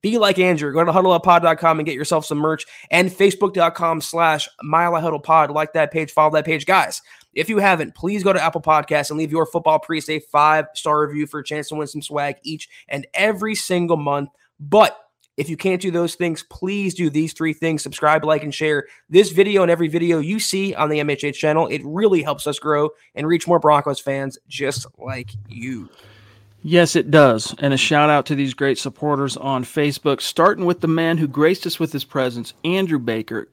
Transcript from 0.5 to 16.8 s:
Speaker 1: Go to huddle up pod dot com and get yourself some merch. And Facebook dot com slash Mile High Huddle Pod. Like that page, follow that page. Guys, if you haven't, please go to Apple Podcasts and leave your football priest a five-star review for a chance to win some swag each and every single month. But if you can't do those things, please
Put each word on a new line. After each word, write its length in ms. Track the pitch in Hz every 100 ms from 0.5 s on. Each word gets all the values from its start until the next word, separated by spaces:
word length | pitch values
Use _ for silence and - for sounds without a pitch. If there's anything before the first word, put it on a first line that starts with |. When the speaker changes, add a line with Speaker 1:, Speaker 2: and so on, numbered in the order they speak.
| 165 147
Speaker 1:
Go 140 | 143
to 80 | 170
huddle 200 | 175 185
up 100 | 170
pod 200 | 185 170
dot 140 | 165 160
com 220 | 170 160
and 80 | 151
get 80 |
yourself 320 | 131 147 160 151
some 100 | 147
merch. 300 | 156 156 - - -
And 200 | 170 185
Facebook 440 | 185 202 190 202
dot 200 | 190 165
com 280 | 165 170 160
slash 480 | - 165 165 151 - -
Mile 320 | 147 160 170
High 80 | 170
Huddle 200 | 165 151
Pod. 300 | - 160 147
Like 220 | 147 156
that 200 | 165 147
page, 200 | 160 151
follow 200 | - 156
that 120 | 156
page. 220 | 151 160 147
Guys, 340 | 185 131 - _ - _
if 160 | - 165
you 80 | 214
haven't, 380 | 196 175 147
please 280 | - 175 208
go 120 | 190
to 80 | 180
Apple 180 | 160 165
Podcasts 480 | 156 156 147 147 147
and 100 | 151
leave 140 | 160
your 140 | 160 160
football 320 | 170 160 156
priest 320 | 151 160 -
a 100 | 156
five-star 840 | - 147 151 156 151 - 160 151 151
review 200 | 147 151
for 140 | 151
a 40 |
chance 260 | 139 151 143
to 40 |
win 120 | 151 143
some 160 | 151
swag 340 | 143 147 143 139
each 260 | - 156 - - -
and 160 | 143 -
every 400 | - 208 202 214
single 420 | 214 - 180 170 160
month. 320 | 143 143 143 _ _ _
But 380 | 147 202 208 - _ _ _ -
if 140 | 151
you 60 | 156
can't 240 | 190 180
do 80 | 190
those 240 | 170 170
things, 280 | - 175 156
please 500 | - - 185 202